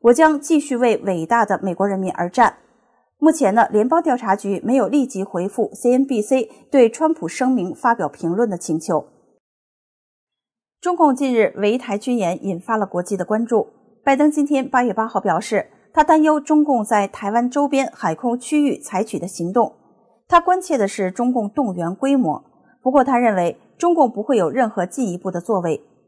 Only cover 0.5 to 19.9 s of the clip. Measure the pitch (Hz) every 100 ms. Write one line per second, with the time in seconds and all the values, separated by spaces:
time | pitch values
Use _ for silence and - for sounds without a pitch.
0.5 | 320 294 247 247 208 196 180 160 233 208
1.5 | 190 196 175 202 190 185 - 175 208 226
2.5 | - _ _ _ _ _ _ 302 320 226
3.5 | 214 220 208 233 330 330 247 226 202 196
4.5 | 196 - 262 196 285 254 190 190 175 185
5.5 | - 220 - 240 254 269 240 214 262 233
6.5 | - _ 277 233 240 320 320 165 - 254
7.5 | 254 180 151 240 233 156 - 165 180 233
8.5 | 185 - 160 - 160 - _ _ _ _
9.5 | _ _ _ _ _ _ _ _ _ _
10.5 | _ _ _ 359 349 311 254 277 240 208
11.5 | - 208 247 247 208 233 247 180 185 196
12.5 | 175 - 220 202 - 180 202 180 214 233
13.5 | 226 - _ _ _ - 269 302 302 285
14.5 | 285 262 254 247 196 226 208 202 170 -
15.5 | 208 - _ _ - 302 311 311 302 294
16.5 | 302 294 254 208 214 196 - 202 226 247
17.5 | 269 285 277 269 - 185 160 247 240 -
18.5 | 302 285 - - 190 226 185 185 - 170
19.5 | 226 226 _ _